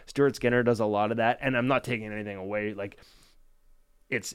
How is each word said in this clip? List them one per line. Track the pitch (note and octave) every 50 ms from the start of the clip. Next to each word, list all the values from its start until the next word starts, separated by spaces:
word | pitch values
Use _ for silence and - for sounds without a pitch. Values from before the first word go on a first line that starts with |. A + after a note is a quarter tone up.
| -
Stuart | - - C#3 C#3+ C#3 -
Skinner | - - A#2+ A#2+ B2 A#2+
does | A#2+ A#2+ G#2
a | A2+
lot | G#2 G#2+ G#2 G#2 G#2+
of | A2+
that, | A#2 A2+ A2+ B2 -
and | C#3+ C3+ C3
I'm | A#2+ A#2+
not | C3 C#3 B2 -
taking | B2+ B2 A2 A2 G#2+ G#2
anything | G#2+ G#2 G#2 G2+
away. | G2 F#2 G2 G#2 G#2+ G#2 G#2+ G#2
Like, | G2 G2+ G2 - - - - - - - - _ - - - _ _ _ - - - _ _ _ _ _ _
it's, | - A#2 - - -